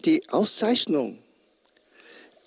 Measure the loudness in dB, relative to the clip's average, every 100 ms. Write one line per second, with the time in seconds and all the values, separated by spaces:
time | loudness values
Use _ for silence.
0 | 0 0 0 -2 -2 -2 0 0 0 -2
1 | -2 -8 _ _ _ _ _ _ _ _
2 | -20 -20 -20 _